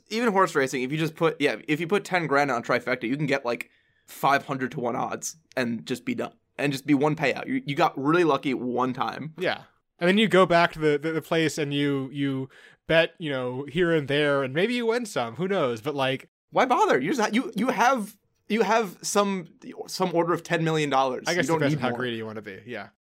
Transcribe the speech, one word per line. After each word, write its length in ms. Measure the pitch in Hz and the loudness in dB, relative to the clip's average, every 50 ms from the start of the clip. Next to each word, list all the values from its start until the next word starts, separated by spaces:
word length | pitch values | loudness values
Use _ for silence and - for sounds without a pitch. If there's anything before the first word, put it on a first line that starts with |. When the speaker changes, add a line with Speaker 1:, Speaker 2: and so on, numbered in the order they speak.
| _ - | _ -6
Speaker 1:
even 220 | 208 226 247 226 | -2 0 0 2
horse 220 | 190 196 185 160 - | 4 4 2 4 2
racing, 280 | 147 135 131 151 127 | 2 2 2 0 -2
if 100 | 127 127 | -2 -2
you 60 | 151 156 | -2 -2
just 180 | 160 156 156 | -2 -2 -2
put, 240 | - 170 160 - - | 0 0 0 2 2
yeah, 160 | 143 135 113 107 - | 0 0 0 -2 -2
if 140 | - 151 147 | -2 -2 -2
you 60 | 175 160 | 0 0
put 160 | 208 196 160 | 0 -2 0
ten 220 | - 185 175 165 131 | -2 -2 -2 0 2
grand 220 | 139 139 143 139 | 2 2 2 2
on 100 | 120 120 | 0 -2
Trifecta, 420 | 117 - 131 120 - - 127 123 120 | 0 0 -2 0 0 -2 -4 -2 -2
you 120 | 110 135 | -2 -2
can 100 | 147 156 | -2 0
get, 180 | 127 135 135 - | 0 -2 -2 -2
like, 260 | 120 120 120 - - _ _ _ _ _ _ _ | -2 -4 -4 -8 -12 _ _ _ _ _ _ _
five 400 | - - - - 135 139 135 - | -20 -6 0 2 2 2 2 0
hundred-to-one 480 | - 139 127 131 123 139 139 120 120 120 | -4 -6 -4 -6 -6 -4 -4 -4 -4 -2
odds 420 | 127 120 101 98 113 - - - _ _ _ _ | -4 -4 -6 -6 -8 -8 -10 -12 _ _ _ _
and 280 | 131 123 117 117 110 113 | -4 -2 -2 -4 -6 -6
just 180 | - 127 120 - | -6 -8 -6 -4
be 100 | 127 120 | -6 -6
done. 180 | - - - - _ _ _ _ - | -6 -6 -8 -12 _ _ _ _ -4
And 140 | 139 147 | -2 -2
just 140 | 139 131 - | -2 -2 0
be 80 | 147 147 | 2 2
one 220 | 131 143 156 151 | 4 4 2 0
payout. 300 | 151 147 127 107 - - - | 0 0 0 0 -2 -4 -6
You, 120 | 131 131 - | -6 -4 -4
you 80 | 151 139 | -4 0
got 180 | 151 165 - - 135 | 2 0 0 0 0
really 220 | 131 147 160 180 175 | 0 2 4 4 4
lucky 300 | 151 175 - - 143 123 | 4 2 2 0 -2 -2
one 380 | 87 120 127 120 123 127 131 123 | -2 -2 -2 -2 -2 -2 -2 -2
time. 400 | 127 113 110 - - - 160 - | -4 -4 -6 -6 -8 -10 -12 -8
Speaker 2:
Yeah. 260 | 170 185 139 101 - - - _ _ _ _ _ - | -4 -4 -4 -4 -4 -8 -16 _ _ _ _ _ -2
And 100 | 170 180 | 0 2
then 80 | 196 214 | 4 4
you 80 | 220 175 | 4 4
go 180 | 175 185 185 | 6 4 6
back 260 | 175 170 170 170 165 | 6 6 4 4 4
to 60 | - 156 | 2 0
the, 200 | 156 151 147 143 | 2 2 2 2
the, 140 | 147 160 | 0 -2
the 80 | 160 156 | -4 -4
place 380 | - - 170 165 160 147 - 165 | -2 0 0 2 2 0 0 -2
and 160 | 147 143 143 | -4 -2 0
you, 340 | 143 143 143 143 135 131 135 | 0 0 0 0 -2 -4 -6
you 360 | 147 143 139 139 135 131 131 - - - - - - _ _ | -4 -2 -2 -2 -2 -4 -6 -8 -12 -20 -20 -20 -20 _ _
bet, 240 | - 160 165 170 175 - - | 2 2 4 2 2 -2 -6
you 120 | 170 147 | -6 -4
know, 360 | 135 131 127 123 127 131 147 135 | -4 -4 -4 -4 -6 -6 -8 -4
here 240 | 123 180 175 170 | -2 0 2 2
and 160 | 165 156 139 131 | 2 2 0 0
there, 340 | 139 147 151 143 143 139 | 0 2 2 2 2 2
and 120 | 135 131 131 | 0 0 0
maybe 180 | 165 196 233 247 | 0 0 0 0
you 120 | 247 233 | 0 0
win 180 | 226 226 247 240 | 0 0 -2 -4
some. 300 | - - 139 120 113 113 | -4 -4 -4 -4 -4 -4
Who 120 | 135 180 190 | -4 -4 -2
knows? 320 | 196 180 147 123 120 107 | 0 0 0 0 -2 -4
But, 120 | - 151 143 | -6 -6 -2
like, 360 | 139 131 131 135 135 - _ _ _ _ _ | 0 0 0 -2 -4 -6 _ _ _ _ _
Speaker 1:
Why 140 | 151 175 247 | 0 2 2
bother? 340 | 254 247 359 427 359 - - | 4 4 2 4 4 4 2
You 100 | - 175 | 2 0
just 100 | 311 240 | 0 0
ha-, 80 | 208 - | 0 0
you, 200 | 202 240 - - - | 0 -2 -2 -2 -2
you 120 | 190 233 262 | -2 0 0
have, 480 | - - 226 254 277 240 202 - - _ _ _ _ _ _ - | 2 2 4 4 2 2 -2 -6 -12 _ _ _ _ _ _ -2
you 140 | 208 226 | 0 0
have 340 | 196 190 226 233 226 175 - - | 2 2 2 2 2 0 -6 -10
some, 460 | - - - 202 202 196 196 185 160 - - _ - - - - - | -8 0 2 2 2 2 0 -4 -6 -10 -16 _ -18 -16 -14 -14 -12
some 280 | - - - 185 180 170 | -10 -4 -2 -2 0 2
order 180 | 165 165 170 | 2 2 2
of 100 | 165 151 | 0 -2
ten 220 | - - 175 165 160 | -2 -2 -2 0 2
million 240 | 160 160 156 151 143 | 2 2 2 2 2
dollars. 360 | 135 131 135 127 127 - - | 2 2 2 2 0 -2 -4
Speaker 2:
I 80 | 160 175 | -2 0
guess 100 | 180 - | 0 2
Speaker 1:
You 40 | - | 2
don't 80 | 165 | 2
Speaker 2:
it 20 | 156 143 139 | 2 2 2
depends 40 | 156 | 2
Speaker 1:
need 60 | - | 0
Speaker 2:
how 60 | - 135 | 0 -2
Speaker 1:
more. 80 | 120 120 | -2 -2
Speaker 2:
greedy 180 | 127 123 117 | -4 -4 -4
you 80 | 113 110 | -6 -6
wanna 140 | 110 107 110 | -8 -10 -10
be. 180 | 104 104 95 98 104 | -12 -12 -14 -14 -14
Yeah. 240 | 123 117 104 98 - _ _ | -12 -12 -12 -12 -14 _ _